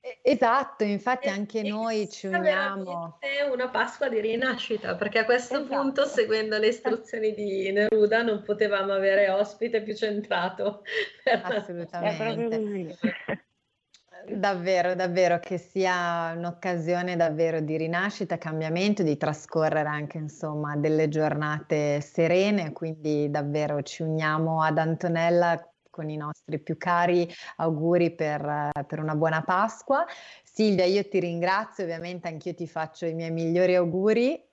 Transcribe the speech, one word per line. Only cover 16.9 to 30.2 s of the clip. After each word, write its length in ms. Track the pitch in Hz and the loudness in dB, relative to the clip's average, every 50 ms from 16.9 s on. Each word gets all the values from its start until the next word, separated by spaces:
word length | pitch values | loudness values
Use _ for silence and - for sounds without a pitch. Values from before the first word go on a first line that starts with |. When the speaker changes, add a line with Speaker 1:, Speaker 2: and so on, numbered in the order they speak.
| 175 175 180 180 180 | 0 0 0 -2 0
Speaker 1:
davvero 460 | 165 165 165 151 151 165 165 160 160 | 2 2 2 2 2 0 2 2 0
di 160 | 156 147 156 | -2 -2 -2
rinascita, 640 | 160 160 160 170 175 190 208 202 - 202 165 170 156 | -2 -2 -2 -2 -2 -2 -2 -4 -4 -4 -4 -4 -6
cambiamento, 640 | - 165 156 156 156 156 160 175 190 208 208 208 | -6 -6 -4 -4 -2 -2 0 0 2 2 2 2
di 160 | 170 156 147 147 | 2 0 2 2
trascorrere 680 | - 151 147 147 - - - 165 156 156 151 156 151 | 0 -2 -2 -4 -10 -4 0 2 2 2 2 2 0
anche, 300 | 151 151 147 147 147 - | 0 -4 -6 -6 -8 -8
insomma, 600 | 165 156 151 151 - - 156 151 151 151 147 147 | -10 -10 -10 -10 -8 -8 -6 -4 -4 -4 -4 -2
delle 320 | 147 147 156 156 156 156 151 | 0 2 2 4 4 2 2
giornate 880 | 151 156 156 151 147 147 151 151 151 151 151 _ 160 151 147 147 143 147 | 2 2 0 2 0 0 -2 -2 -2 -4 -2 _ 0 0 2 2 0 0
serene, 720 | 147 - - - 165 160 170 185 190 208 208 202 170 151 | -2 -4 0 2 2 4 4 4 4 4 2 0 0 -4
quindi 580 | - - 175 160 160 156 151 156 151 147 147 147 | -6 -8 -8 -8 -8 -4 -2 0 0 2 0 0
davvero 520 | 147 147 143 143 147 151 151 143 147 147 | 0 -2 -2 0 0 0 0 0 -2 -2
ci 200 | 143 - - - | -4 -6 -8 -6
uniamo 600 | 170 160 156 160 156 156 156 156 160 160 160 160 | -4 -2 0 0 0 0 0 2 0 0 2 2
ad 160 | 156 156 151 160 | 2 2 2 2
Antonella 880 | 160 160 165 156 - 175 170 165 165 170 175 175 175 170 170 160 165 - _ _ _ _ | 2 0 0 -2 0 0 0 2 2 4 4 4 4 4 2 0 -2 -14 _ _ _ _
con 180 | - - 160 151 | -14 -10 -8 -8
i 80 | 151 | -8
nostri 420 | 151 151 147 156 _ _ - 156 147 | -6 -8 -8 -10 _ _ -8 -8 -8
più 200 | - - 165 - | -4 -4 -6 -4
cari 520 | - 180 175 170 175 175 175 180 175 170 175 - - - - | 0 0 2 2 4 4 4 2 2 0 -4 -16 -16 -18 -8
auguri 560 | - 156 165 165 147 156 170 175 175 170 165 165 | -4 -2 -2 0 0 2 2 4 4 4 2 0
per, 560 | - 160 151 151 147 147 147 147 147 147 147 147 147 147 | -2 -2 -2 -2 -2 -4 -4 -2 -2 -2 -2 -4 -6 -6
per 120 | - 160 151 | -6 -6 -4
una 160 | 156 156 156 | -2 -2 0
buona 280 | 151 160 160 156 160 | 2 2 2 2 0
Pasqua. 640 | 156 - 185 185 208 226 - - - - 269 285 339 339 - - | 0 2 2 2 2 0 -2 -8 -2 0 2 2 2 -2 -4 -16